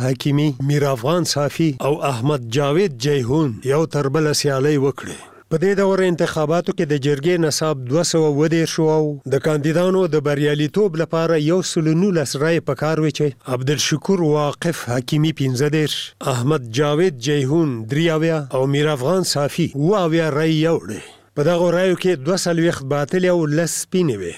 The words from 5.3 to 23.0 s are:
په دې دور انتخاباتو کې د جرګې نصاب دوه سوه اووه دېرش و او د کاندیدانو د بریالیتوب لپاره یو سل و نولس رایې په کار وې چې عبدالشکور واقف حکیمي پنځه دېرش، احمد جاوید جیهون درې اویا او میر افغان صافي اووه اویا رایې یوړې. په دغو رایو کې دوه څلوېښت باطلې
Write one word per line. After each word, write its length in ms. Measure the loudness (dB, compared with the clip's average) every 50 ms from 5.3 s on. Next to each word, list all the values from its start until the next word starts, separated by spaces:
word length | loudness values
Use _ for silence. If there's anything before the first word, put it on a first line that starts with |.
| -20 -20 -8 _
په 60 | -2 0
دې 200 | 0 2 2 2
دور 240 | 2 2 2 2 2
انتخاباتو 680 | 2 2 0 0 -2 0 -2 0 0 0 0 0 -2 -2 -2
کې 80 | -2 0
د 100 | 0 0 0
جرګې 380 | 0 0 0 2 0 2 2 2
نصاب 360 | 0 0 0 -2 -2 -2 -4 -4 -2
دوه 100 | 0 0 0 2
سوه 160 | 2 2 2 2
اووه 180 | 2 2 2 2 2
دېرش 200 | 2 0 0 0 0
و 100 | 2 2 2
او 100 | 2 0 0 -4 -6 -4 -2 -2
د 60 | 0 0
کاندیدانو 560 | 0 0 0 0 0 0 2 2 2 2 2 2 2 0
د 60 | 0 0
بریالیتوب 720 | 0 0 0 0 0 0 0 -2 -2 0 0 0 0 0 -2
لپاره 380 | -4 -2 0 0 0 2 2 2 2
یو 100 | 2 2 2 0 0
سل 180 | -2 0 0 2
و 20 | 2 2
نولس 320 | 2 2 2 0 0 -2 -2 -2
رایې 240 | 0 2 2 0 0 -2
په 120 | -2 -2
کار 180 | -2 -2 0 0 0
وې 80 | 0 0 0
چې 360 | -2 -2 -2 -4 _ -6 -4
عبدالشکور 680 | -2 0 -2 0 0 0 -2 -2 -2 0 0 0 2 2
واقف 560 | 2 2 2 0 -2 -4 -4 -4 -4 -4 -4 -6 -4
حکیمي 420 | -4 -4 -2 0 0 2 2 0 0 0
پنځه 300 | -2 -2 0 0 0 0 2
دېرش، 200 | 0 0 -2 -2 -6 -8 -10 -14 _ -4 -2 -2
احمد 340 | 0 0 0 0 0 -2 -4 -2 0
جاوید 380 | 0 0 2 2 0 0 0 -2 -2 -2
جیهون 420 | 0 0 0 0 2 2 0 0 -2 -4 -6 -4 -2
درې 120 | 0 0 2 0 0
اویا 200 | 0 0 0 -2 -4 -4 -2 0
او 80 | 0 2 2
میر 160 | 2 2 0
افغان 340 | 0 0 0 0 0 0 0 0
صافي 340 | 0 -2 -2 -2 0 -2 -2 -2
اووه 320 | -2 0 0 2 2 2 2
اویا 260 | 2 0 0 0 0 0
رایې 220 | 0 0 2 2 2 2 2
یوړې. 340 | 0 0 -2 -6 -10 -12 -12 -16 -20 -20 _ _ _ -2
په 100 | 0 2
دغو 220 | 2 2 2 2 2 2
رایو 200 | 2 2 0 0
کې 240 | 0 0 0 0 0 -2
دوه 100 | -2 -2 0
څلوېښت 380 | 0 0 2 2 0 0 -2 -4 -4 -2
باطلې 360 | -2